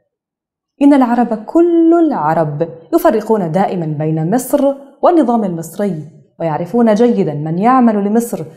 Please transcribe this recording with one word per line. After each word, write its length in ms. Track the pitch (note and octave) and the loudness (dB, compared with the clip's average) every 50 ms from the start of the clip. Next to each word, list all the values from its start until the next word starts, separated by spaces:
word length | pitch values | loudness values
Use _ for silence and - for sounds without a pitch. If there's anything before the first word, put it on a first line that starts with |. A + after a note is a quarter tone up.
| _ _ _ _ _ _ _ _ _ _ _ _ _ _ _ - C#4+ | _ _ _ _ _ _ _ _ _ _ _ _ _ _ _ 0 2
إن 120 | C#4+ D4 | 4 4
العرب، 400 | C#4 B3+ A3+ A#3+ A#3+ A#3+ A#3 A3+ | 4 2 2 2 0 0 0 -2
كل 720 | G#3+ G#3+ - - D#4+ E4+ F4 E4+ E4+ E4 E4 E4 E4+ E4+ | -6 -6 -2 0 2 2 2 4 4 4 4 4 4 2
العرب، 600 | D4+ B3+ F#3 D3+ D3+ E3 F3 D#3+ D3+ D3 D3 E3 E3 - - - - - | 2 0 0 0 0 0 0 0 -2 -2 -4 -6 -6 -8 -12 -6 -4 -2
يفرقون 580 | E4 - E4 A3+ A3 G#3+ - A3+ G#3+ F3+ E3 D#3 | 0 2 2 0 0 0 -2 -2 -2 -2 -2 -2
دائمًا 340 | F#3 G3+ - - F#3 D#3+ | -2 -2 -2 -2 -4 -4
بين 480 | D#3 D#3 C#3+ D#3 D#3+ D#3 D#3+ D#3 E3 G#3 | -4 -4 -4 -4 -2 -2 -2 -2 -2 -2
مصر 400 | B3 - - - C#4 C4 C#4 C4+ C4+ - - - _ - | -2 -2 -2 -2 0 0 0 -2 -4 -8 -20 -6 _ 0
والنظام 420 | D4 F4+ E4 C#4 A3+ A#3 A#3 G#3 | 2 4 2 2 2 0 0 -2
المصري، 640 | F#3+ F3 E3 E3 - - - G#3 G3+ F3 D3+ D3+ - - - _ _ _ - | -4 -6 -8 -10 -10 -8 -6 -4 -4 -4 -6 -10 -14 -18 -20 _ _ _ -8
ويعرفون 540 | E3+ D#3+ D3+ D3+ F3 E3+ - A#3+ A#3+ A3+ G#3+ | -6 -4 -4 -4 -6 -4 0 2 2 2 4
جيدًا 400 | G3 A#3+ B3 A3+ G3 F#3 D#3 D3 | 4 2 2 2 0 -2 -2 -4
من 240 | D3 D3+ D#3+ D#3+ F3 | -6 -6 -6 -4 -2
يعمل 460 | G3+ A#3 B3 C4 B3 A#3 G#3 G#3 G3 | 0 2 4 4 4 2 2 0 0
لمصر 400 | G3+ G#3 A#3 A#3 - - F3 D#3 - - | 0 0 -2 -2 -2 -6 -8 -10 -12 -16